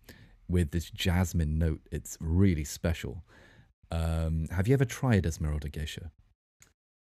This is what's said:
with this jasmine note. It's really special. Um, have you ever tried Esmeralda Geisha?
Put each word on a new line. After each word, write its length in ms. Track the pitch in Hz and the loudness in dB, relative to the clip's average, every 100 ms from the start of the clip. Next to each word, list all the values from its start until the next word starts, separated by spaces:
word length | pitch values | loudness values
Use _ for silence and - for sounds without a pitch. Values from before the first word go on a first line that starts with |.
| - - - - - | -18 -20 -20 -16 0
with 220 | 87 82 | 2 2
this 200 | 85 - | 0 -4
jasmine 680 | - 95 90 92 85 76 78 | -4 0 2 2 0 0 2
note. 220 | 82 78 - | 0 0 -6
It's 260 | 76 - - | -10 -10 -8
really 440 | 80 87 98 78 | 0 4 6 4
special. 600 | 73 - 85 85 - 62 - - - - - _ _ | -2 -4 -4 -2 -6 -10 -16 -20 -20 -20 -20 _ _
Um, 560 | 82 82 82 80 80 78 | -4 -2 0 0 -2 -2
have 160 | 85 98 | -2 2
you 60 | |
ever 100 | 135 | 2
tried 420 | 131 - 131 104 85 | 2 -2 2 4 2
Esmeralda 440 | - 78 76 76 | -2 -2 -4 -6
Geisha? 400 | 76 78 - 85 - _ _ _ _ _ _ _ _ _ | -8 -8 -8 -14 -18 _ _ _ _ _ _ _ _ _